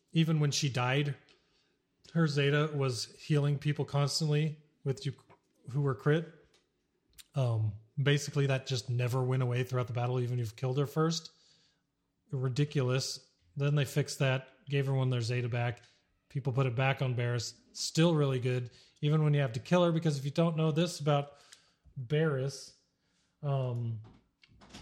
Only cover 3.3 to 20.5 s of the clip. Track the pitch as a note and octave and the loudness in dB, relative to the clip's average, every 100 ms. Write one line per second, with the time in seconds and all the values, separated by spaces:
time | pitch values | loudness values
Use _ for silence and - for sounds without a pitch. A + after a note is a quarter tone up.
3.3 | D3+ C#3+ C#3+ D3+ D3 C3+ C#3+ C#3+ - D#3 | 2 2 0 0 -2 -2 0 0 0 0
4.3 | D3 D#3 D3+ _ _ C#3 B2+ C#3 - _ | 2 0 -4 _ _ -6 -4 -6 -8 _
5.3 | - _ _ - B2+ C#3+ B2+ D3 D#3 E3+ | -20 _ _ -8 -2 -2 0 2 2 0
6.3 | - _ _ _ _ _ _ _ - - | -12 _ _ _ _ _ _ _ -20 -10
7.3 | D3 B2 A2+ G#2+ G2+ - - C3+ D3 D3 | -2 -2 0 -2 -4 -10 -2 2 2 0
8.3 | D3 C#3 C3 - B2+ - A#2+ B2 C3 B2+ | 0 0 0 -2 -6 -2 -2 0 0 0
9.3 | C3 B2+ B2 B2+ B2+ A#2+ A#2 B2 B2+ A#2+ | 0 0 0 -2 -2 -2 -2 -2 -2 -2
10.3 | B2 A2+ - C3 B2+ C#3 D#3 D#3+ E3 - | -2 -4 -4 -4 -2 -2 0 0 0 -8
11.3 | - _ _ _ _ _ _ _ _ _ | -20 _ _ _ _ _ _ _ _ _
12.3 | C3+ C3 B2 D3 D3 B2+ B2+ - - - | -4 -2 0 0 0 0 0 -2 -8 -14
13.3 | _ _ - C#3+ D3 C3+ - C#3 - C3+ | _ _ -4 0 2 2 0 -2 0 0
14.3 | C3 - - - C#3+ C3+ C3+ B2+ B2 A2+ | 0 -4 -18 -4 -2 0 0 2 0 0
15.3 | B2 A#2+ A#2+ A#2+ A#2 - _ _ _ _ | -2 -2 -2 -2 -4 -12 _ _ _ _
16.3 | C#3+ C3 A#2+ C3 A#2 C3 C3+ C3 B2 A#2+ | -4 -2 0 0 2 0 2 0 0 -2
17.3 | A#2+ A2 - _ - - - E3+ D#3 C#3+ | -2 -4 -12 _ -10 -4 2 4 4 2
18.3 | C3 B2 B2+ A#2+ - - _ D3 D#3 D3+ | 0 0 -2 -4 -12 -20 _ 0 2 4
19.3 | D3 C#3 A#2+ - F3+ F3 E3 E3 C#3 C#3 | 2 2 -2 0 4 4 4 0 0 -2
20.3 | D3+ E3 | 0 0